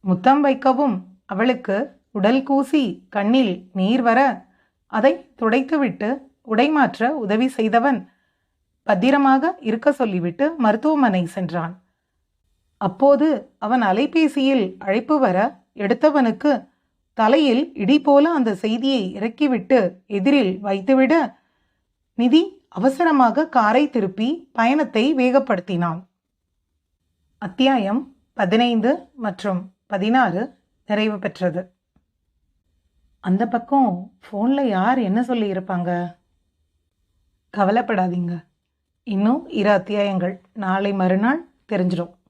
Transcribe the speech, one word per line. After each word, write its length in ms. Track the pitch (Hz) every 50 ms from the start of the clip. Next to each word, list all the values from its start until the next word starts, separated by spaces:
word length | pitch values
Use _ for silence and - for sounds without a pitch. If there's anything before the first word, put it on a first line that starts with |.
முத்தம் 400 | - 190 185 180 - 262 269 294
வைக்கவும் 640 | 294 285 269 269 - 262 262 247 294 277 202 185 185 - - _ _
அவளுக்கு 760 | _ - 185 220 254 254 247 - - 190 202 262 277 - _ _ _
உடல் 320 | _ 214 190 208 254 269 269
கூசி 640 | 269 277 269 277 269 - 311 269 208 170 - _ _
கண்ணில் 600 | - 208 202 208 240 262 254 208 180 180 - - _
நீர் 300 | 190 185 196 233 262 233
வர, 440 | 233 - 254 277 269 226 - - _ _ _ _ _ _ _ _
அதை 460 | _ - 214 208 277 339 - - _ _
துடைத்துவிட்டு 840 | _ 233 220 220 262 269 269 320 302 277 233 - - 208 214 262 269 - _ _ _ _
உடை 260 | 233 220 214 254 294
மாற்ற 460 | 311 294 262 214 - - 226 247 302
உதவி 340 | 302 233 185 208 214 247 262
செய்தவன் 640 | 262 - 254 220 202 233 233 285 262 208 185 _ _ _ _ _ _ _ _ _ _ _ _ _ _ _ _
பத்திரமாக 760 | - 208 180 185 254 277 285 277 269 269 269 277 339 370 -
இருக்க 320 | - 220 220 226 - 294 285
சொல்லிவிட்டு 640 | - 262 220 190 180 170 175 175 - 277 302 330 320
மருத்துவமனை 680 | 247 214 208 220 220 302 311 294 269 233 190 185 180
சென்றான். 560 | 170 - - 185 160 160 175 165 165 180 - _ _ _ _ _ _ _ _ _ _ _ _ _ _ _ _ _ _ _
அப்போது 800 | _ - 190 185 - 269 277 285 277 302 320 294 220 - _ _ _
அவன் 240 | - 214 240 254 233
அலைபேசியில் 920 | 196 185 208 269 294 - 330 320 302 - 285 262 269 277 262 208 185 185 -
அழைப்பு 400 | - 202 190 226 240 - 311 302
வர, 460 | 269 214 180 185 208 214 196 _ _ _ _
எடுத்தவனுக்கு 960 | - 208 202 233 - - 302 285 294 254 226 220 220 - 294 285 220 - _ _ _ _ _ _ _ _ _ _
தலையில் 640 | - 226 214 254 320 311 277 - 247 302 339 -
இடி 260 | - 202 190 277 302
போல 320 | 285 294 285 277 285 330 339
அந்த 220 | 294 254 220 214
செய்தியை 600 | 190 - 214 220 240 233 269 269 247 202 185 190
இறக்கிவிட்டு 800 | 202 185 - 226 - 302 285 254 240 - - 269 247 202 180 180 - _
எதிரில் 540 | _ 208 202 185 - - 285 226 185 190 190
வைத்துவிட, 800 | 208 208 196 196 190 196 269 262 262 247 311 330 285 202 - _ _ _ _ _ _ _ _ _ _ _ _ _ _ _ _
நிதி 520 | - 233 247 254 320 339 392 - - _ _
அவசரமாக 800 | - - 190 269 269 269 349 339 311 277 254 233 220 277 311 320
காரை 420 | - 254 220 208 226 254 302 294
திருப்பி 600 | - 240 196 190 185 196 214 247 311 339 - _ _
பயணத்தை 600 | - 226 240 269 302 302 - - 220 226 277 320
வேகப்படுத்தினான். 920 | 262 254 247 247 277 269 - 220 180 180 - 190 175 170 170 165 170 185 _ _ _ _ _ _ _ _ _ _ _ _ _ _ _ _ _ _ _ _ _ _ _ _ _ _ _
அத்தியாயம் 800 | - 190 190 - 262 269 269 254 202 190 208 254 269 - _ _ _ _ _
பதினைந்து 760 | - 208 180 196 220 240 240 240 220 202 240 294 349 - _ _
மற்றும் 580 | 277 233 214 185 - - 208 185 180 185 - _ _ _
பதினாறு 720 | _ - 190 190 214 233 262 247 202 165 185 233 302 _ _ _ _ _ _ _
நிறைவு 320 | _ 214 208 214 220 214 202
பெற்றது. 560 | 185 202 190 - 185 180 151 180 185 185 _ _ _ _ _ _ _ _ _ _ _ _ _ _ _ _ _ _ _ _ _ _ _ _ _ _ _ _ _ _
அந்த 280 | - 185 185 196 233 233
பக்கம் 640 | 247 233 233 - 277 269 262 220 180 180 190 - _ _
ஃபோன்ல 420 | _ - - 202 214 247 269 277 277
யார் 360 | 254 202 185 185 220 254 262
என்ன 220 | 233 185 190 226
சொல்லியிருப்பாங்க? 960 | 247 233 254 233 220 202 190 190 185 185 190 180 170 170 175 175 175 175 175 _ _ _ _ _ _ _ _ _ _ _ _ _ _ _ _ _ _ _ _ _ _ _ _ _ _ _ -
கவலைப்படாதீங்க, 880 | 208 202 185 208 233 247 240 226 190 185 180 175 180 175 170 175 170 - _ _ _ _ _ _ _ _ _ _ _ _
இன்னும் 460 | - 202 190 202 214 254 311 - -
இரு 220 | - 220 202 208
அத்தியாயங்கள் 720 | 208 196 185 - 208 208 202 202 196 185 185 180 190 - _ _ _
நாளை 400 | 226 202 185 185 196 202 202 202
மறுநாள் 560 | 190 185 185 185 190 208 240 277 330 339 _ _ _ _ _ 220
தெரிஞ்சிடும். 400 | 190 185 180 185 165 175 170 - _ _